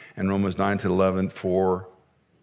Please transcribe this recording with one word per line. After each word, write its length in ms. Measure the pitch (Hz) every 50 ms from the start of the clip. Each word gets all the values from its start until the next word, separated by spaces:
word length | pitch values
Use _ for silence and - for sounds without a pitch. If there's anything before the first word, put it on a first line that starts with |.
| - - -
in 120 | - 98
Romans 300 | 95 98 98 101 95 87
nine 220 | - 98 98 101 98
to 80 | -
eleven 420 | 95 92 92 95 95 92 95 95 -
for 580 | - - - - 180 95 95 92 90 92 95 - - _ _ _ _ _ _ _ _ _